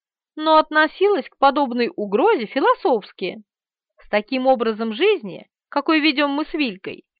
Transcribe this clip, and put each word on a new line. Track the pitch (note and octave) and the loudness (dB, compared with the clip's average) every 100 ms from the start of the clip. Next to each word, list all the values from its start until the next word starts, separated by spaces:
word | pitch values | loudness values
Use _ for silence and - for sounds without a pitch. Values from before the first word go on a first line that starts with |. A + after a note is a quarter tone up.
| _ _ _ | _ _ _
но | - D#4 D#4 | -6 2 2
относилась | D#4 D#4 D#4 - G4 F#4+ - | 4 0 0 2 0 0 -4
к | _ | _
подобной | C#4 C#4 C#4 A#3+ A#3 | 2 2 -2 -2 -4
угрозе | - G#3 G3+ F#4 G4+ G#3+ | -4 -4 0 2 2 -2
философски. | C4 F#4 B4 F#4+ A#3 - - F#3 G#3 - _ _ _ _ _ | -2 0 0 0 -2 -4 -10 -10 -10 -18 _ _ _ _ _
С | - | -4
таким | G#3 G#3+ C4 B3+ | -4 -2 -2 2
образом | C4 A3+ G#3 A3+ | 2 0 -2 -6
жизни, | G#3+ F#4+ G4 G#3 D#3+ - _ _ | 0 2 0 -4 -14 -18 _ _
какой | D4 C#4+ D#4+ | -4 0 2
ведем | D4+ C4+ C#4+ | 2 0 -2
мы | C#4 D#4 | -2 -6
с | |
Вилькой, | E4 C4+ F#3+ - - _ _ | -4 -4 -6 -12 -16 _ _